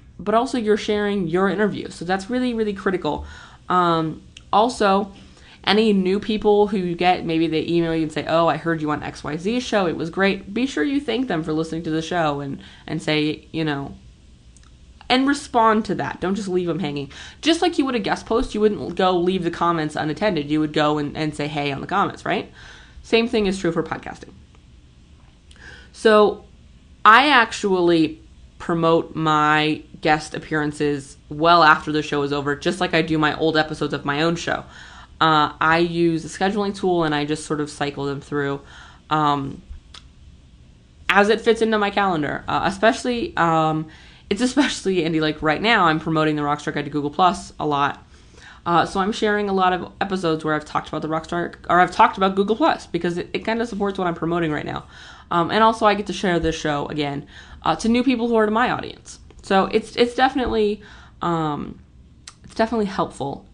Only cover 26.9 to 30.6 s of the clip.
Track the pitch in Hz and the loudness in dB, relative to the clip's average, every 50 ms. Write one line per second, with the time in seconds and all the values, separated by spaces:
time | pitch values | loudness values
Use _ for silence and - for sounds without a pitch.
26.9 | - - - 208 220 240 269 302 277 247 226 220 - - - 202 185 180 175 170 | -18 2 6 8 8 8 8 6 6 4 4 2 0 -2 0 0 2 4 4 4
27.9 | 170 165 160 147 - - - - - - - - - - - - 175 170 165 165 | 4 4 4 2 -2 -6 -16 -20 -20 -20 -20 -20 -20 -10 -4 -2 0 2 4 4
28.9 | 165 165 165 - - 156 160 156 156 151 151 151 151 151 151 156 156 - - - | 4 4 2 0 -4 -2 0 2 2 4 4 4 4 2 2 0 -2 -4 -6 -12
29.9 | - - - 165 151 151 151 - - - - - 156 156 | -14 -4 2 2 2 2 0 -4 -10 -12 -6 -4 -2 -2